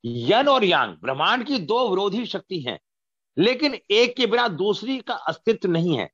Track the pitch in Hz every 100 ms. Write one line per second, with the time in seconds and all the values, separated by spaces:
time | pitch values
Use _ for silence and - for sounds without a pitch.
0 | 117 120 120 220 277 262 202 160 113 82
1 | 117 135 165 247 233 269 151 226 247 185
2 | 202 202 233 - - 185 123 92 _ _
3 | _ _ _ - 202 247 294 240 _ 208
4 | 240 240 233 233 240 165 196 208 220 262
5 | - 226 - 160 - 226 190 165 175 135
6 | 85